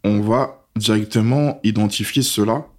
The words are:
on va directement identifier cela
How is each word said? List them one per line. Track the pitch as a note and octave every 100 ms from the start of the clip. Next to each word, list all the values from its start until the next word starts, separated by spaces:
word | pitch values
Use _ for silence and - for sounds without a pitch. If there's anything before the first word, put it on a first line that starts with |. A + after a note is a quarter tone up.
on | G2+ G#2
va | G#2 B2 C3+ - _ A2
directement | G#2 A2 G#2+ A#2+ A2 C#3 D3 -
identifier | G#2+ G#2 G#2 - G#2 C#3+
cela | B2 - G#2 B2+ -